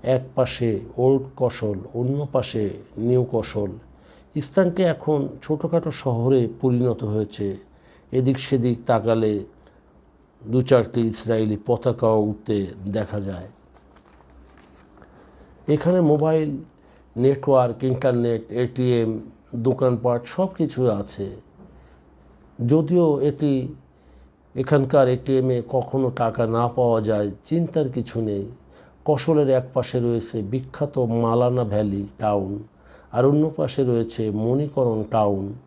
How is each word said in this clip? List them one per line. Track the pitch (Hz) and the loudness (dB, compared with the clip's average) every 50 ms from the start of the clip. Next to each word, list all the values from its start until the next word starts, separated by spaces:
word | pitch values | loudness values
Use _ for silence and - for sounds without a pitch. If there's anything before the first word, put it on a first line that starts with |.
| - | 2
এক | 120 131 127 131 - - | 2 0 0 0 -2 0
পাশে | - 127 - - - 123 113 107 - 117 - - | 0 0 0 0 -2 0 0 0 -2 -6 -8 -2
ওল্ড | - 127 131 135 135 135 - - | 2 4 4 4 4 0 -4 -4
কসল, | - 131 120 - - - 107 101 92 90 - - | -2 -2 -2 -2 -4 -4 -4 -4 -6 -8 -8 -6
অন্য | 117 120 127 139 143 147 135 | -4 -2 -2 -2 -2 -4 -2
পাশে | - 131 127 - - 117 104 98 - - - - - | -2 -2 -2 0 -4 -2 -2 -4 -4 -8 -16 -16 -8
নিউ | - 110 120 123 127 120 123 | -4 0 2 2 2 2 0
কসল। | - 113 107 - - 113 104 95 95 104 - - - - - - - - - _ _ | -2 -2 -2 -2 -4 -4 -4 -4 -6 -12 -18 -20 -20 -20 -20 -20 -20 -20 -20 _ _
স্থানটি | 151 135 - - - 185 175 170 185 185 | -8 -8 0 2 2 2 2 2 0 0
এখন | 170 156 - - - 151 143 139 143 - - | 0 0 -2 -2 0 0 0 0 -4 -6 -12
ছোটোখাটো | - - 156 147 - 170 170 170 165 160 | -4 -4 -4 -4 -2 -2 -2 -2 -2 -2
শহরে | 156 - - 135 120 117 117 131 135 131 120 113 - | -8 -4 -2 -2 -2 0 2 4 4 4 2 0 -4
পরিণত | - - 131 123 120 123 123 110 - 107 | -2 0 2 2 2 2 0 0 -2 -4
হয়েছে। | 104 104 107 104 101 - - 104 98 95 98 - _ _ _ _ - - - _ _ | -2 -2 -2 -2 -4 -6 -6 -6 -6 -6 -8 -14 _ _ _ _ -20 -20 -20 _ _
এদিক | - 127 127 131 135 131 | 0 2 2 2 0 0
সেদিক | - - 143 127 117 123 120 117 - | 0 0 0 2 2 0 0 -2 0
তাকালে | - 120 113 107 117 113 113 110 107 104 101 98 - - - _ - _ - _ _ _ _ _ _ _ _ _ _ _ _ | 0 0 2 2 2 2 2 2 0 0 -2 -4 -8 -18 -20 _ -20 _ -20 _ _ _ _ _ _ _ _ _ _ _ _
দু | - 110 117 127 | -10 -2 0 0
চারটি | 127 127 135 123 113 - - 120 117 | 4 4 4 4 4 2 -2 -2 -2
ইসরায়েলি | 113 110 - - 117 113 110 110 107 107 104 - | -2 -2 -6 -2 -2 0 0 0 0 -2 -4 0
পতাকাও | - 120 113 - 127 117 - 120 113 110 107 | -2 -2 0 0 -2 -2 2 2 2 4 4
উঠতে | 104 107 104 - - - 110 101 98 87 82 98 95 | 2 0 -2 -6 -4 -2 -2 -2 -2 -4 -8 -10 -8
দেখা | 101 98 110 104 - - 107 | -6 -4 -4 -4 -4 -6 -6
যায়। | 98 98 95 87 90 104 - _ _ _ _ - _ _ _ - _ _ - - - _ - - - - - - - - - - - _ - - - - - - - - - - - - - - - | -6 -6 -8 -10 -12 -14 -18 _ _ _ _ -20 _ _ _ -20 _ _ -20 -20 -20 _ -20 -20 -20 -20 -20 -20 -20 -20 -20 -20 -20 _ -20 -20 -20 -20 -20 -20 -20 -20 -20 -20 -20 -20 -20 -14 -2
এখানে | - 151 147 - 170 180 185 | 0 0 2 2 2 4 4
মোবাইল | 170 151 151 147 151 160 160 160 156 147 143 135 - - _ _ _ _ _ _ _ _ _ | 4 4 4 4 4 2 2 2 0 -2 -4 -8 -10 -16 _ _ _ _ _ _ _ _ _
নেটওয়ার্ক, | 113 123 135 139 135 135 147 135 131 123 120 113 - - | 2 2 2 2 2 2 4 4 4 4 2 0 -2 -2
ইন্টারনেট, | 131 127 127 135 135 123 120 120 120 117 110 113 - - | -2 -2 2 2 2 2 2 2 0 0 -2 -4 -6 -4
এটিএম, | 120 123 123 127 127 127 123 123 117 113 113 113 107 - - - - _ _ - 120 113 | -2 -2 -2 -2 0 0 2 2 2 2 0 -2 -6 -8 -12 -20 -20 _ _ -8 -2 0
দোকানপাট | 131 131 131 135 127 123 113 120 123 120 117 120 | 0 0 2 2 0 0 2 0 0 0 0 -4
সব | - - - 190 190 185 | -6 -2 -2 -2 -2 0
কিছু | - 165 147 - 127 127 120 107 | -2 -4 -2 0 0 0 0 0
আছে। | 101 101 - - - 98 92 - - _ - _ - - - - - - - - - _ _ _ _ - - - _ - - _ - | -2 -6 -8 -8 -8 -8 -8 -8 -14 _ -20 _ -20 -20 -20 -20 -20 -20 -20 -20 -20 _ _ _ _ -20 -20 -20 _ -20 -20 _ -4
যদিও | 120 120 143 156 151 143 175 175 170 160 147 139 | 2 4 4 4 4 4 4 4 4 4 2 2
এটি, | 131 147 139 135 156 147 139 131 127 - - - - _ _ _ _ - - - - - _ _ _ _ _ | 0 -2 0 0 0 0 0 0 -2 -6 -10 -14 -20 _ _ _ _ -20 -20 -20 -20 -20 _ _ _ _ _
এখানকার | - 131 127 151 143 135 127 160 143 135 127 | -6 0 2 4 2 4 4 4 4 6 4
এটিএমে | 127 127 127 135 135 131 131 131 127 123 117 - | 2 0 0 0 2 2 2 2 0 0 -2 -2
কখনো | - 131 120 - - 135 131 127 127 | -2 -2 -2 0 -2 0 0 0 0
টাকা | - 123 113 107 - 117 | 0 -2 0 0 0 0
না | 113 113 117 120 120 | 0 2 0 0 0
পাওয়া | 120 - 123 120 117 113 | 2 2 2 2 2 2
যায়, | 107 104 110 104 104 104 98 - _ | 2 0 0 0 0 -4 -6 -10 _
চিন্তার | - 156 170 170 160 - 160 147 131 | -4 -2 -2 -2 0 0 -2 -2 -2
কিছু | 127 120 117 - - 117 | -2 -6 -6 -4 -4 -4
নেই। | 113 107 104 98 98 110 123 - - - - - - - _ _ - | -4 -2 -4 -4 -6 -8 -12 -20 -20 -20 -20 -20 -20 -20 _ _ -2
কসলের | - 151 139 - 165 160 151 147 131 | 0 0 0 2 2 2 2 4 4
এক | 131 127 131 131 - | 2 2 0 -2 -4
পাশে | 131 123 - - 127 | -4 -4 -2 -2 -2
রয়েছে | 120 120 117 113 113 - - 113 | 0 0 0 -2 -4 -4 -6 -6
বিখ্যাত | 104 98 110 131 131 131 - - 147 143 - 131 123 110 117 117 | -6 -4 -6 -6 -6 -8 -6 -6 -6 -4 0 -2 0 0 0 0
মালানা | 117 113 113 120 120 123 123 127 120 | 2 2 2 4 2 2 2 0 -2
ভ্যালি | 104 101 104 107 104 98 98 101 101 - | 0 0 0 0 0 -2 -4 -6 -8 -8
টাউন, | - 117 107 104 101 98 95 101 104 110 - _ _ _ - - - - - | -4 -2 0 0 0 -2 -4 -6 -10 -10 -16 _ _ _ -20 -20 -20 -20 -6
আর | - 117 123 | -2 2 2
অন্য | 139 143 147 151 160 156 | 4 4 4 2 0 0
পাশে | - 151 131 - - 135 | -2 -4 -2 0 0 0
রয়েছে | 123 120 117 113 113 - - 113 107 101 | 2 2 0 0 -2 -4 -4 -4 -2 -2
মণিকরণ | 107 110 117 123 135 147 143 - 135 131 120 113 110 107 - | -2 0 0 0 0 -2 -2 -2 0 0 0 0 -2 -4 0
টাউন। | - 113 107 104 101 98 95 101 104 127 - | 2 2 2 2 0 -2 -4 -8 -10 -12 -16